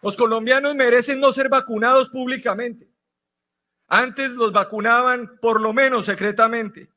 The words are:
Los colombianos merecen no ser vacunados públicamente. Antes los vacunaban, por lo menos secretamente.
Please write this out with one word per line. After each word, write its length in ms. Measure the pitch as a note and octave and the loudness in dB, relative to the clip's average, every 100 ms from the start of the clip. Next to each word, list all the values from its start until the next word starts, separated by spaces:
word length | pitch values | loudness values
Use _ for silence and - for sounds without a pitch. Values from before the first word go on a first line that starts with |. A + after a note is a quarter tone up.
Los 140 | G3 G3 | -4 0
colombianos 580 | A#3 A3+ A3+ C4 C#4+ | 0 0 2 0 0
merecen 460 | C#4+ B3+ A#3+ A#3+ C4+ | 0 2 4 2 0
no 100 | C#4 | 0
ser 180 | C4+ C4+ | 0 0
vacunados 600 | C4+ C4 G#3+ A#3 C4 C4 | 0 0 -2 2 4 2
públicamente. 800 | C4 B3+ B3+ A#3+ G3 A#3+ G#3+ _ _ _ _ _ _ _ _ _ _ _ | -6 -8 -6 -4 -6 -8 -12 _ _ _ _ _ _ _ _ _ _ _
Antes 440 | F#3+ B3+ A3+ C4+ | 0 0 -4 -8
los 220 | B3 A3+ | -2 0
vacunaban, 880 | G3+ F#3+ G#3+ G#3+ A#3 B3+ B3 A#3 _ | 0 -2 -4 2 2 2 -2 -6 _
por 200 | A#3 A3 | -2 0
lo 120 | A3 | 0
menos 340 | A3 C4+ B3 G3+ | 2 2 0 -4
secretamente. 840 | G3 G3+ G#3 A3+ A#3 G#3+ - - | -4 -4 0 0 0 -8 -12 -20